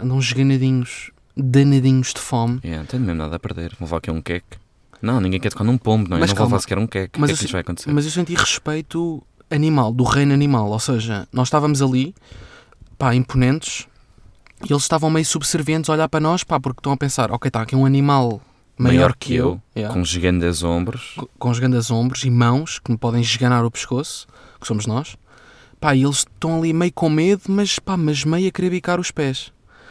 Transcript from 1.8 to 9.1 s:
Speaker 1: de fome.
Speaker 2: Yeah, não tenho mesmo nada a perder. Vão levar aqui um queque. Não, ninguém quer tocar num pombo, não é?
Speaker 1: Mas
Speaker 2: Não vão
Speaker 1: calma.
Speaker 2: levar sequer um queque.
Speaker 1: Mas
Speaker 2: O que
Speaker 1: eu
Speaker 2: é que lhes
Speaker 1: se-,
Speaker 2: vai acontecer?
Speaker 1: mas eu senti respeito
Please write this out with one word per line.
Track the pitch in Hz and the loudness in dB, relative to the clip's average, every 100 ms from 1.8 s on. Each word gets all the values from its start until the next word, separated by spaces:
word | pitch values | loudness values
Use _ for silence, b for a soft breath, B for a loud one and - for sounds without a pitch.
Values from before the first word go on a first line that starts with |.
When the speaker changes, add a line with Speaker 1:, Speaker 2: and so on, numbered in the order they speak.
| 131 131 127 | 4 4 2
Speaker 1:
de | - | -6
fome. | - 123 117 123 | -4 -2 0 -2
Speaker 2:
Yeah, | 87 80 | -6 -8
não | 76 | -6
tenho | 127 | -4
mesmo | 110 82 | -2 -2
nada | 78 82 | -4 -6
a | |
perder. | - 82 82 - | -8 -8 -10 -10
Vão | 82 | -6
levar | 82 | -6
aqui | - | -4
um | 80 | -6
queque. | - 87 - - - _ _ - | -6 -8 -8 -20 -20 _ _ -8
Não, | 107 127 | -2 0
ninguém | 92 95 | 0 0
quer | 107 | -2
tocar | - | -2
num | 107 123 | 0 0
pombo, | 110 110 95 | 2 2 2
não | 87 | 0
é? | |
Speaker 1:
Mas | 87 | 0
Speaker 2:
Não | 98 | 2
vão | |
Speaker 1:
calma. | 107 98 | 2 0
Speaker 2:
levar | |
sequer | - 95 | -2 -2
um | 113 | -2
queque. | 98 95 - | -4 -6 -2
Speaker 1:
Mas | 147 | 0
Speaker 2:
O | |
que | |
Speaker 1:
eu | |
Speaker 2:
é | 156 | 0
que | |
lhes | 98 | -2
Speaker 1:
se-, | |
Speaker 2:
vai | 92 | -4
acontecer? | 80 87 - | -4 -6 -2
Speaker 1:
mas | 147 151 | -2 0
eu | |
senti | 160 170 | -2 -2
respeito | 175 - - - 156 160 170 170 | 0 0 -2 -4 -6 -6 -4 -4